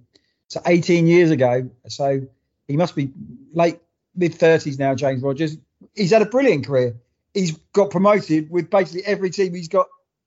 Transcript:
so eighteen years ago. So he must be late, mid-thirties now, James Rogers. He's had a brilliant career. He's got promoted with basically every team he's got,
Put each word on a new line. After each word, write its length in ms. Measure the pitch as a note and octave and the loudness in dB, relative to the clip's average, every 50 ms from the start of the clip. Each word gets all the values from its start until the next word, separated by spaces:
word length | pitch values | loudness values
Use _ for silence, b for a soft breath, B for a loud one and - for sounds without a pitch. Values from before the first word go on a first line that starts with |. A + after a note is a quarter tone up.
| _ _ _ _ _ _ _ _ _ - | _ _ _ _ _ _ _ _ _ -16
so 120 | - - - | -14 -6 0
eighteen 400 | F3 F3 E3+ E3 - F3 E3+ E3 | 2 2 2 2 2 2 4 4
years 240 | E3 E3+ F3 F3 D#3+ | 6 6 6 4 4
ago. 400 | D#3 B2+ C3 A#2+ B2 C3 B2+ B2 - _ _ A2+ | 4 2 2 2 0 0 -4 -6 -12 _ _ -16
So 380 | - - C#3+ C#3 C3+ C3+ C3+ - _ _ _ _ _ _ _ - | -8 -4 -2 -2 -2 -2 -4 -10 _ _ _ _ _ _ _ -4
he 80 | C#3+ | -2
must 180 | D3+ F3+ E3 - | -2 -2 -2 -2
be 180 | D#3 C#3 C3+ - - - - - - - _ | -4 -6 -6 -8 -12 -18 -18 -20 -20 -20 _
late, 260 | D#3 E3 E3+ E3+ E3 - _ _ _ _ _ _ _ | -2 0 0 0 0 -4 _ _ _ _ _ _ _
mid-thirties 640 | F3 F3 E3 E3 - F3 D#3+ E3 D#3 - D#3 C3+ C3 | -2 -2 -2 0 2 4 4 4 4 0 -4 -6 -2
now, 160 | C#3 C3+ C3+ | -2 -2 -2
James 280 | A#2 C#3+ C3+ C3+ B2 | -2 -2 -2 -2 -2
Rogers. 340 | C3 C#3 C3+ C#3 E3 D3+ D#3 - _ _ _ _ - _ _ | -4 -4 -4 -2 -4 -6 -6 -10 _ _ _ _ -20 _ _
He's 160 | D#4 D#4 D#3+ | -4 0 4
had 100 | A3 A3 | 4 4
a 60 | G#3+ | 4
brilliant 400 | G#3+ A#3+ C4 C#4 B3 E3+ C#3+ A#2 | 2 0 2 2 2 2 0 -2
career. 300 | C#3 C#3 B2+ B2 A#2+ A2+ A#2 - _ _ _ _ _ | -2 0 0 0 -2 -4 -8 -16 _ _ _ _ _
He's 200 | - G3+ F#3 E3 D#3 - _ _ | -6 -4 -4 -4 -4 -8 _ _
got 180 | - G3+ G3 G3 | 0 0 0 0
promoted 600 | F3+ F3+ F#3+ G3+ G#3 F#3+ - - D#3 D#3 D#3 D3+ | 0 0 2 2 2 2 0 -2 -2 -2 -2 -4
with 180 | F3 F3 D#3+ - | -4 -6 -2 0
basically 360 | G#3 G3 F#3+ D3+ E3 F3+ F#3 | 0 0 0 -2 -6 -8 -6
every 260 | G#3 G3+ F#3 F#3+ F3+ | -6 -4 -4 -4 -4
team 240 | D#3+ G#3 F#3+ F3+ F3 | -2 -2 -4 -4 -4
he's 140 | F3+ E3+ D#3+ | -8 -10 -4
got, 180 | - F#3 F#3 - _ _ _ _ _ _ _ | -2 -2 -2 -2 _ _ _ _ _ _ _